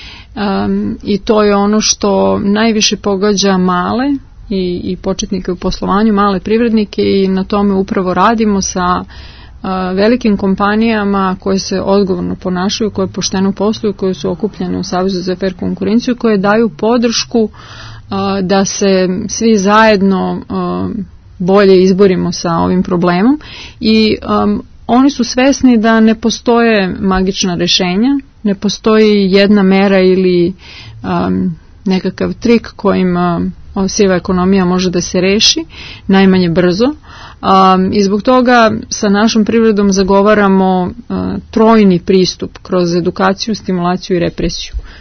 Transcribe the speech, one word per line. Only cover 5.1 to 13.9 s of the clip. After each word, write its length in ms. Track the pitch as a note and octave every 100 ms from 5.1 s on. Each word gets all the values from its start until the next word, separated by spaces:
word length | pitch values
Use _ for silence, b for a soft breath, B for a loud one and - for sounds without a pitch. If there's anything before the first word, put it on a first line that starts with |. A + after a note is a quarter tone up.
| F#3+ G#3+ F#3 F#3+
u 40 | F3
poslovanju, 580 | F#3 - F3+ G3 A3
male 260 | G3+ G#3 F#3
privrednike 640 | G3+ A3 A#3 A3 G3+ -
i 260 | G3+ G3 F#3+
na 160 | F#3+
tome 300 | F#3+ G#3 G3+
upravo 400 | F#3+ G3 G3+ F#3
radimo 480 | F3+ G3+ A3+ G#3+ G3
sa, 420 | F#3 F#3+ F3+ F3+ F#3+ B B B B -
a, 300 | F#3+ F#3+ F#3
velikim 460 | F#3+ G#3+ B3 A#3+ G3
kompanijama 1000 | G3 F#3+ G3+ G#3+ A3+ G#3+ G3+ G3 F#3+ G3
koje 200 | G3+ F#3+
se 220 | - F#3
odgovorno 540 | - G3 F#3+ F3+ F3+ F3+
ponašaju, 560 | F#3 F3+ F#3+ - G#3+
koje 160 | G3 F#3+
pošteno 440 | G3 - G3 G3
posluju, 420 | G3 G3+ G#3+ G#3+